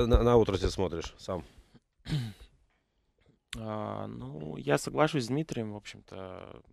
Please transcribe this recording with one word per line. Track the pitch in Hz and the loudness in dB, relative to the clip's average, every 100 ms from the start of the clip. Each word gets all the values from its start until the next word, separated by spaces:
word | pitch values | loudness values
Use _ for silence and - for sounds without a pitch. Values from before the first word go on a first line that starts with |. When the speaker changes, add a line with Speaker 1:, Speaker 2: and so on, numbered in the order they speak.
| 120 | 6
Speaker 1:
на, | 120 | 8
на | 117 120 | 8 8
отрасль | 104 95 92 | 6 4 0
смотришь | 85 92 82 80 - | 0 -2 -2 -8 -10
сам? | - 92 - - - - _ _ | -8 -6 -8 -16 -20 -20 _ _
Speaker 2:
<clears throat> | - 151 117 101 - _ _ _ _ _ _ _ _ _ _ - | -4 -4 -4 -10 -20 _ _ _ _ _ _ _ _ _ _ -10
А, | 110 107 107 104 104 | -8 -6 -6 -8 -10
ну, | 117 127 147 151 151 | -12 -12 -12 -12 -8
я | 139 143 | 0 0
соглашусь | - 131 151 156 | 0 0 2 2
с | 117 | -2
Дмитрием, | 135 156 - 110 | -2 -2 -6 -6
в | 104 | -8
общем-то. | - 104 101 92 95 92 - - - | -14 -18 -16 -14 -12 -12 -14 -18 -20